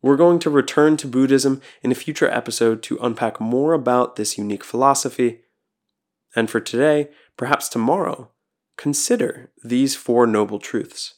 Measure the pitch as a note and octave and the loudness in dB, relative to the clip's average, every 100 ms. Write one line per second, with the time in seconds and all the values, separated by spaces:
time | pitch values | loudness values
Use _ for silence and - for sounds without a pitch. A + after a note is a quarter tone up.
0 | C3 C#3 E3+ F3 E3 C#3+ - - D3+ D3+ | 2 4 6 4 2 0 2 4 4 4
1 | C#3 B2+ C3+ C3+ C3+ C3+ - _ B2 B2+ | 0 0 4 4 2 -2 -8 _ -4 -4
2 | - D3+ D3+ A#2 A#2+ - A#2 A2 - - | -4 -2 0 -2 -6 0 0 0 -6 -6
3 | A#2+ A2 A2+ - A2 B2 D3 D#3+ B2 B2 | -4 -2 -6 -4 -2 0 0 0 2 2
4 | B2 - G#2+ - G#2 G2+ - A#2+ C3+ C#3 | 0 -2 -6 -6 -6 -6 -8 0 2 2
5 | C3+ - B2 A#2 _ _ _ _ _ _ | -2 -2 -2 -2 _ _ _ _ _ _
6 | _ _ _ - A2+ A#2 - A#2 D3 D3+ | _ _ _ -4 -2 -2 -4 0 2 2
7 | D3 _ _ - B2 C#3+ - A#2+ A2+ F3+ | -2 _ _ -12 -2 -2 0 -4 0 0
8 | - - B2 _ _ _ _ - D3 C#3+ | -2 -6 -14 _ _ _ _ -8 -4 -4
9 | - A#3 A#2+ - - _ A#2 B2 C3+ - | -2 0 0 -4 -14 _ -4 0 0 -2
10 | - A#2+ A#2 G#2+ G#2 G#2 - A#2 - - | 0 4 4 4 0 -4 -6 -8 -8 -14
11 | - | -16